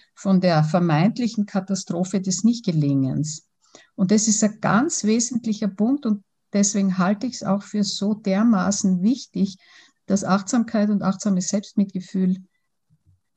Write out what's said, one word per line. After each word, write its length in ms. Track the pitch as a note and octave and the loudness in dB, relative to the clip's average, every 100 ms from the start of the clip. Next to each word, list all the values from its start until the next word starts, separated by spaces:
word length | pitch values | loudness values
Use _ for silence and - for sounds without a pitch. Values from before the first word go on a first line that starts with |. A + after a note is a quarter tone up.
| _ | _
von 260 | _ G3 F#3+ | _ 0 2
der 240 | F3+ D#3+ | 4 4
vermeintlichen 840 | D#3 F3+ F3 D3+ G3 A#3 A#3+ - G#3 | 4 2 2 2 2 0 -4 -2 -4
Katastrophe 760 | G3+ F#3+ F#3+ - E3+ F#3 G3+ | -4 -4 -6 -4 -4 -2 -4
des 240 | F#3+ F#3 | -4 0
Nichtgelingens. 1040 | A3+ A#3 - D#3+ C#3+ C#3 C3 C#3+ D#3 - _ _ _ - _ | 0 0 0 0 2 2 0 -2 -4 -8 _ _ _ -20 _
Und 160 | - F#3 | -2 2
das 180 | G#3+ A3 | 2 2
ist 140 | G#3 | 0
ein 160 | G#3 G#3+ | 0 0
ganz 440 | - G3 D#4+ - | 0 2 2 -2
wesentlicher 640 | G#3 A3+ A#3 A#3 A3+ G#3 G3+ | 0 0 0 -4 -4 -4 -4
Punkt 380 | F#3+ A3 C#4+ A3+ | -2 0 0 -2
und 160 | G#3 _ _ _ | -4 _ _ _
deswegen 460 | G3+ G3+ G#3 G3 F3+ | 0 0 2 0 2
halte 280 | F3+ G#3 B3+ | 0 0 -4
ich's 160 | - | -6
auch 200 | - G3 | -2 -2
für 220 | - G#3 | -2 -4
so 300 | G3 - G3 | -2 -2 -4
dermaßen 880 | G#3+ G3 F#3+ A#3 G3 F3+ G#3 G3 F#3 | -2 -2 2 4 4 2 0 0 2
wichtig, 560 | G3 C4 - F#3 G3 - _ - _ _ - | 0 -2 -4 -4 -4 -4 _ -20 _ _ -2
dass 180 | G3 | -2
Achtsamkeit 640 | - G3 - B3 A3 A3 G#3 | 0 -2 0 -2 0 0 0
und 120 | G3+ | 0
achtsames 460 | F#3 F#3+ G#3 F#3 F#3 | -2 -2 -2 -2 -2
Selbstmitgefühl 880 | G#3 - - G3 F#3 F#3 F#3+ F#3 F#3 - _ _ _ _ _ _ _ _ | -4 -4 -2 -2 -4 -6 -2 0 -2 -6 _ _ _ _ _ _ _ _